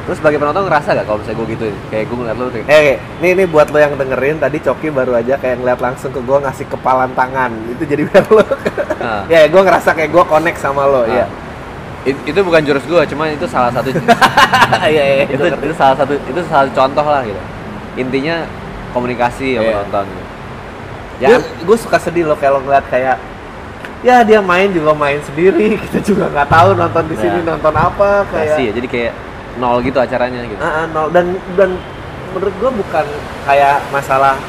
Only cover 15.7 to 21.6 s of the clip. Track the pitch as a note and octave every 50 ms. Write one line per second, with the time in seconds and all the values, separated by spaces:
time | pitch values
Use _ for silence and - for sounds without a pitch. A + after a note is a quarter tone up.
15.7 | D#3+ - D#3 C3+ C3 C#3 C#3+ C3 C#3+ C#3 - - - F3 F3 D#3 D#3+ C#3 C#3 C3+
16.7 | A2+ C#3+ C3 C3 C#3+ D3+ D3 D3+ D3 C#3 B2+ A2 G2 F#2 - - - - - -
17.7 | - - - - - - B2+ C3 B2 C3+ C3+ D#3 E3+ E3 D3+ - - - - -
18.7 | - - - - - B2 B2 B2 B2 A2+ A#2+ A#2+ B2 - C#3 C3 B2+ A2+ A2 A2+
19.7 | A2 G2+ G2+ G2 G2 G2+ G2 G2 F#2+ F#2 F2+ F#2 - - - - - - - -
20.7 | - - - - - - - - - - A#2+ G3 A#3 B3 - - - -